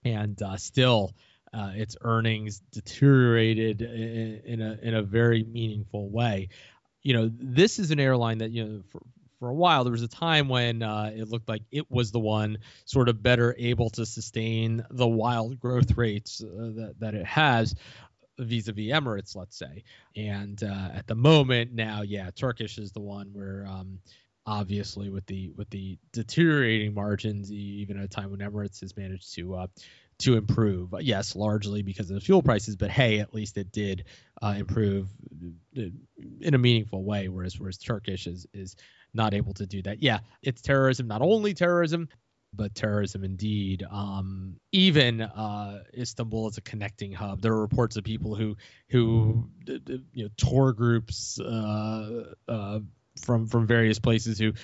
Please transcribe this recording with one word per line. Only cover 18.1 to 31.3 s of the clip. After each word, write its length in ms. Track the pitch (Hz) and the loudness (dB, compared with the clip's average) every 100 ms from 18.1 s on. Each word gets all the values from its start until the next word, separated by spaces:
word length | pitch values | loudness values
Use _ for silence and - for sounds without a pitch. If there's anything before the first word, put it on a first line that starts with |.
| _ _ - | _ _ -8
vis-a-vis 520 | 117 117 107 104 107 | -2 -2 -2 -6 -2
Emirates, 440 | 151 135 101 95 98 | 0 0 -4 -6 -14
let's 200 | 90 - | -14 -14
say. 280 | 67 80 _ - _ - | -14 -14 _ -20 _ -8
And, 460 | 107 101 101 104 | -6 -6 -8 -6
uh, 260 | 107 98 92 101 | -6 -4 -6 -8
at 100 | - | -6
the 80 | |
moment 580 | 113 139 156 131 120 117 | 4 8 8 6 2 0
now, 300 | 117 110 107 | -4 -4 -4
yeah, 300 | 104 101 92 | -4 -6 -8
Turkish 480 | - 131 117 107 - | -6 -6 -4 -8 -8
is 120 | 101 | -12
the 80 | 107 | -12
one 280 | 101 101 101 | -12 -12 -14
where, 340 | 101 98 98 98 | -14 -12 -10 -10
um, 300 | 95 135 92 _ _ _ _ | -12 -12 -16 _ _ _ _
obviously 680 | - 104 95 101 101 101 101 | -6 -4 -2 -4 -6 -8 -8
with 160 | 98 - | -10 -8
the, 240 | 95 92 | -10 -10
with 180 | - 104 | -10 -10
the 300 | 98 95 90 _ | -10 -10 -12 _
deteriorating 840 | 117 113 - 170 151 120 110 107 104 | -8 -4 2 2 4 2 2 0 -4
margins, 560 | 104 101 107 104 98 | -2 -2 -2 -6 -8
e-, 40 | 104 101 101 | -10 -10 -10
even 180 | 101 98 | -8 -8
at 60 | 98 | -8
a 20 | |
time 240 | - 98 | -8 -8
when 80 | 98 | -8
Emirates 420 | 101 104 101 - | -8 -6 -8 -8
has 160 | 95 - | -14 -10
managed 380 | 95 92 - - | -10 -10 -12 -10
to, 180 | 87 | -8
uh, 140 | 92 92 - - - _ _ | -8 -8 -12 -20 -20 _ _
to 180 | 135 113 | 4 4
improve. 600 | 107 - 107 92 90 92 | 4 2 2 0 -6 -4
Yes, 340 | 135 98 104 | -2 -2 -4